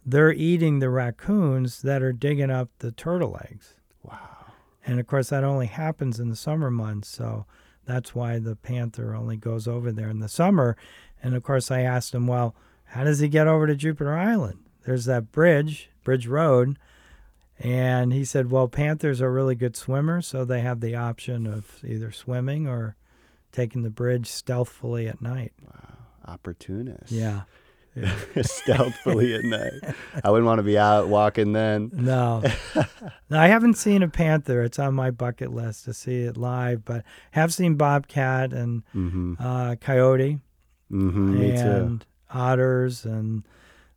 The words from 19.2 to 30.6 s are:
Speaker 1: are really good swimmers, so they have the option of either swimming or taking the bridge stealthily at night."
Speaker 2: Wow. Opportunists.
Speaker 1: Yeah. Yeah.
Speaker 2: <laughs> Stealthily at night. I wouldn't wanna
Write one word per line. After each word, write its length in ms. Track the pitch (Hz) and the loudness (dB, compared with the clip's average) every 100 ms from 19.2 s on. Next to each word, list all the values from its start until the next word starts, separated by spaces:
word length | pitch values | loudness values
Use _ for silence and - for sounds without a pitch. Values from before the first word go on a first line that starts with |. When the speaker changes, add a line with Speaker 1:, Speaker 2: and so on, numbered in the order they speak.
Speaker 1:
are 100 | 127 | 0
really 240 | 131 135 120 | 2 0 0
good 200 | 123 - | -2 -4
swimmers, 520 | - 135 156 170 - | -4 -2 0 -2 -4
so 160 | 131 | -4
they 180 | 123 123 | -2 -2
have 180 | 123 120 | -2 -2
the 140 | 117 120 | -4 -4
option 500 | 120 113 - 120 110 | -4 -6 -6 -6 -4
of 320 | 107 104 - 123 | -6 -10 -14 -10
either 260 | 110 110 | -8 -8
swimming 560 | 101 - 123 127 151 147 | -10 -8 -4 -4 -4 -4
or 280 | 120 113 - _ _ _ _ _ | -4 -6 -10 _ _ _ _ _
taking 320 | - 120 127 | -6 -4 -4
the 60 | 113 | -6
bridge 380 | 107 123 123 113 | -2 -2 -2 -4
stealthily 800 | - - 123 123 - 120 120 113 | -10 -4 -2 -4 -6 -6 -4 -6
at 140 | - | -6
night." 320 | 117 127 113 _ | -8 -8 -8 _
Speaker 2:
Wow. 300 | - - - - 117 _ - | -20 -20 -20 -20 -20 _ -20
Opportunists. 880 | - - 85 - 98 127 - - | -14 -12 -12 -10 -8 -10 -12 -8
Speaker 1:
Yeah. 300 | 113 110 101 98 _ _ _ _ 123 | -4 -4 -6 -10 _ _ _ _ -6
Yeah. 160 | 101 104 - | -4 -4 -6
Speaker 2:
<laughs> 160 | 160 | -4
Stealthily 920 | - - - 123 123 117 - 110 123 110 | -2 -2 0 2 2 -2 0 2 2 0
at 80 | |
night. 500 | 117 110 123 - - - - 160 | -2 -2 -4 -8 -10 -12 -12 -2
I 80 | 101 | 4
wouldn't 160 | 113 117 | 4 6
wanna 160 | 113 | 4